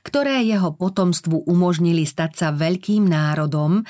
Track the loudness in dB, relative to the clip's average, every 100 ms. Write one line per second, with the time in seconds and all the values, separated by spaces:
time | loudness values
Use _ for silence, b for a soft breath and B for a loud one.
0 | -6 -2 0 0 0 0 0 -2 -4 0
1 | 0 0 -2 -2 0 2 2 2 2 0
2 | -2 -4 -6 -2 -2 0 -2 -2 0 2
3 | 2 2 0 0 -2 0 0 0